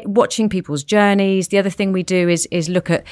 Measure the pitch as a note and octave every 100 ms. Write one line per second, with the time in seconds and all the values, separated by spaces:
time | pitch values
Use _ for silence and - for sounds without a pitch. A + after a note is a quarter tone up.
0 | - G#3 - - G#3+ F#3+ - D3 C#3+ G#3
1 | G3+ G3+ G3 F#3+ F3+ G3 G3 F3 G3 F#3+
2 | F3 F#3 F3 E3+ G3+ F3 D#3+ F3+ E3+ E3+
3 | -